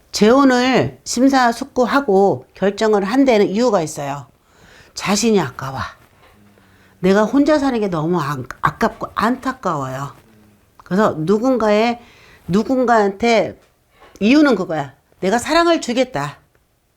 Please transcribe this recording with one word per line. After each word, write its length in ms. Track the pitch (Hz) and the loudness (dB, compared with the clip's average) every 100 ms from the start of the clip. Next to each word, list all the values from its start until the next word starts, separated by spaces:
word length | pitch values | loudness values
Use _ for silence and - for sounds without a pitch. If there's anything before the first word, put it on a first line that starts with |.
| _ | _
재혼을 880 | - 208 262 269 247 254 247 123 - | 0 2 4 4 2 2 0 -2 -6
심사숙고하고 1400 | - - 269 269 240 233 269 - 240 269 277 190 196 127 - | -8 0 2 4 0 -2 -6 -2 0 0 0 2 2 0 -8
결정을 480 | - 196 202 220 208 | -4 -4 0 0 0
한 220 | 190 262 | 0 2
데는 240 | 269 214 185 | 4 4 2
이유가 340 | 196 247 202 | 0 0 0
있어요. 460 | 156 - 143 139 127 _ _ _ - - - | -2 -8 -8 -10 -12 _ _ _ -20 -20 -18
자신이 460 | - - 208 233 208 | -10 -4 0 2 2
아까워. 400 | 135 - 135 131 - - _ _ _ _ _ _ _ _ _ _ | 0 -8 -12 -10 -12 -14 _ _ _ _ _ _ _ _ _ _
내가 240 | 180 196 | 0 2
혼자 340 | 214 269 294 302 | 2 2 2 2
사는 220 | 269 240 | 0 -2
게 80 | 208 | -2
너무 320 | 170 160 180 | -2 -2 -2
아-, 160 | 139 139 120 - | -2 -8 -10 -6
아깝고 480 | 151 - 220 - - - | -6 -2 -4 -4 -10 -4
안타까워요. 960 | 208 247 262 247 190 151 131 131 139 - _ _ _ _ _ _ | -2 -2 -6 -6 -6 -6 -8 -10 -12 -16 _ _ _ _ _ _
그래서 320 | - 180 208 151 | -4 0 0 0
누군가의, 800 | 160 214 262 247 214 208 233 233 - - - - - | 0 0 2 0 2 2 0 -4 -12 -20 -20 -20 -2
누군가한테 1120 | 185 220 262 240 226 202 196 233 226 151 - _ _ _ _ - _ | -2 0 0 2 2 2 0 0 2 0 -8 _ _ _ _ -20 _
이유는 340 | 202 285 294 | 2 4 4
그거야. 400 | - 180 156 131 - _ _ | 2 -2 -6 -8 -14 _ _
"내가 200 | 185 233 | -2 -2
사랑을 420 | 240 330 339 320 | 0 0 2 0
주겠다." 580 | 240 240 254 143 143 - _ _ _ _ _ | -2 -2 -2 -4 -8 -12 _ _ _ _ _